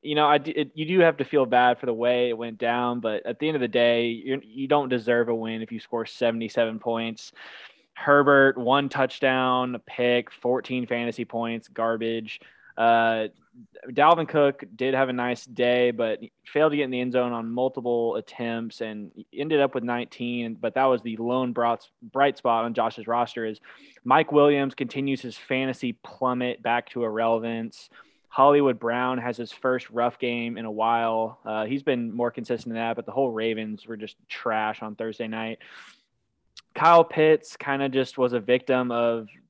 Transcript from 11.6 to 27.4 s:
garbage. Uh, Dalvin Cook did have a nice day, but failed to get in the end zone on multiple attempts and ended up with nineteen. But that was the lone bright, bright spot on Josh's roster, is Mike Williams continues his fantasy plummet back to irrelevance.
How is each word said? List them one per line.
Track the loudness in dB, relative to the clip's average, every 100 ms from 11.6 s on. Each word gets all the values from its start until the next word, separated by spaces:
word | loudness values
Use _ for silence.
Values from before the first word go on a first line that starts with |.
| -10
garbage. | -4 -2 -2 -2 -4 -8 -14 -18 _ -16 0
Uh, | 4 4 4 0 -4 _ _ -20 -20 -20 -8
Dalvin | 4 6 6 2
Cook | 2 2 2 -14 -4
did | -2 0
have | 0
a |
nice | 0 -4 -4 -8
day, | -2 2 4 2
but | 0 -4 -4 -8 _ -6
failed | 2 2
to | 2
get |
in | -2
the | -2
end | -2
zone | 0 -2
on | -4 -6
multiple | -2 -2 -2 -2 -2 0 -4
attempts | -8 -10 -6 -6 -8 -10
and | -10 -10 -14 -18 -18
ended | -10 -2 0
up | 0
with | -2 -4
nineteen. | -6 -6 -8 -8 -6 -8 -6
But | -6 0
that | 2
was | 0
the | -2 -6
lone | -4 -2 -2
bright, | -2 -2 -2 -6 _
bright | -10 0 0 2
spot | 0 0 0
on |
Josh's | -2 -2 -4 -4
roster, | -2 -2 -4 -8
is | -8 -16 -20 -20 _
Mike | 2 2 4
Williams | 6 6 4 0 -4
continues | -8 -4 -4 -4
his | -6 -14
fantasy | -6 -2 -2 -4 -6
plummet | -8 -14 -4 -2 0 -4 -4
back | -2 -2 -2
to | -6 -4
irrelevance. | 0 0 0